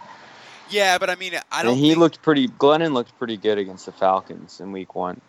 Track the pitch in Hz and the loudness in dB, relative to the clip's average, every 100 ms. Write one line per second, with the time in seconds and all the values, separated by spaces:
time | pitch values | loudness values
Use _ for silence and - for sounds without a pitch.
0 | - - - - - - - 202 196 180 | -20 -20 -20 -20 -20 -20 -6 0 2 2
1 | 185 180 185 170 - 143 117 127 147 160 | 0 -4 -6 -10 -8 -4 0 2 4 6
2 | 165 160 - 151 127 - 143 156 165 135 | 4 2 0 0 0 2 4 4 2 -2
3 | 120 - 117 110 107 104 95 92 - - | -4 -8 -8 -4 -2 -2 -4 -10 -18 -2
4 | 95 95 - 90 82 - 90 95 90 92 | 0 0 -2 -14 -18 -18 -14 -12 -12 -8
5 | 90 87 | -8 -8